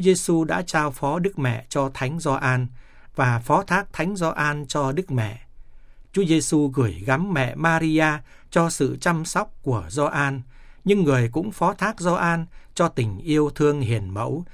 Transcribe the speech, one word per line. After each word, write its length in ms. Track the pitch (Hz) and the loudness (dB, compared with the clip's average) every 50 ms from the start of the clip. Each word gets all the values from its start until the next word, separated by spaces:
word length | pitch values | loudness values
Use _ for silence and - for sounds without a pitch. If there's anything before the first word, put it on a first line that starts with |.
| 175 | 4
Giêsu 400 | 185 185 175 - - 170 165 160 | 4 4 4 2 2 2 2 2
đã 180 | 151 170 185 | 0 -2 -2
trao 300 | 175 - - 156 151 147 | -2 -2 0 0 0 0
phó 280 | 127 - 143 139 156 180 | -2 -2 -2 -2 0 0
Đức 200 | 175 196 - 156 | -2 -2 -2 -2
Mẹ 260 | 135 123 113 110 - - | -2 0 -2 -2 -6 -4
cho 220 | - 143 139 135 131 | -2 -2 -2 -2 -2
Thánh 260 | - 135 131 160 170 | -4 -4 -4 -4 -2
Gioan 480 | 151 147 135 - - 131 127 127 123 123 - - - - - - - - - | -2 -2 0 0 0 0 0 0 -2 -4 -6 -12 -20 -20 -20 -20 -20 -8 -2
và 240 | - 131 123 120 117 | 0 0 2 0 0
phó 240 | 117 - 147 185 190 | 0 2 2 2 2
thác 300 | - 175 196 196 - - | 2 0 -2 -2 -2 -4
Thánh 220 | - 160 185 208 | -4 -4 -2 -2
Gioan 500 | 185 165 160 - - 147 147 147 147 143 | -2 -2 -2 0 0 -2 -2 -2 -4 -6
cho 240 | 135 - 147 139 135 | -6 -4 -2 -2 -2
Đức 200 | 139 175 185 - | -2 -2 -4 -2
Mẹ. 300 | 135 120 110 101 110 - - - - - - - - - - - - - - - - | -2 -2 -2 -4 -6 -10 -16 -20 -20 -20 -20 -20 -20 -20 -20 -20 -20 -20 -14 -4 0
Chúa 120 | 196 196 | 2 4
Giêsu 420 | 156 160 156 147 - 165 151 147 | 4 4 2 2 2 2 2 2
gửi 360 | 139 127 135 123 104 82 87 98 | 2 2 2 0 0 0 -2 -2
gắm 280 | 135 131 151 185 202 180 | 0 0 0 0 0 0
mẹ 220 | 139 127 117 - | 0 0 0 -2
Maria 560 | 143 160 165 165 160 165 160 156 156 156 156 151 151 - - - - - - | 0 2 2 2 2 2 2 4 4 4 2 2 -2 -6 -14 -20 -20 -6 0
cho 200 | - 175 170 165 | 2 2 2 2
sự 280 | - - 139 123 - - | 2 0 0 0 -2 -2
chăm 240 | - 180 170 156 165 | 0 0 0 0 -2
sóc 260 | - - 180 214 - - - - | -2 -2 -2 -4 -4 -6 -8 -4
của 220 | 139 120 104 80 82 | -2 -2 -2 -4 -4
Gioan, 520 | 113 147 143 160 - 147 143 139 139 127 - - - - - - - - - | -2 0 0 0 0 0 -2 -2 -2 -4 -8 -12 -18 -20 -20 -20 -14 -2 2
nhưng 200 | 196 202 202 175 | 2 4 4 4
người 260 | 143 135 123 120 117 | 4 4 4 4 2
cũng 220 | - 156 190 214 | 0 -2 -4 -4
phó 220 | - - 170 185 202 | -2 0 0 0 0
thác 260 | - 190 214 220 - | 0 -2 -2 -2 -2
Gioan 460 | 170 180 170 - 175 175 170 165 165 - - - - - - | 0 0 2 2 2 0 0 0 -2 -6 -12 -18 -20 -6 -2
cho 120 | - 170 | 0 0
tình 300 | 160 - - 117 107 95 | 0 2 0 -2 -2 -2
yêu 320 | 98 - - 151 151 151 143 - | -4 -2 0 2 2 2 2 2
thương 260 | - 147 147 147 147 | 2 2 4 2 2
hiền 280 | 127 107 117 107 98 90 | 0 0 -2 -2 -2 -4
mẫu 340 | 98 104 120 127 135 165 175 - | -6 -4 -4 -4 -4 -6 -8 -10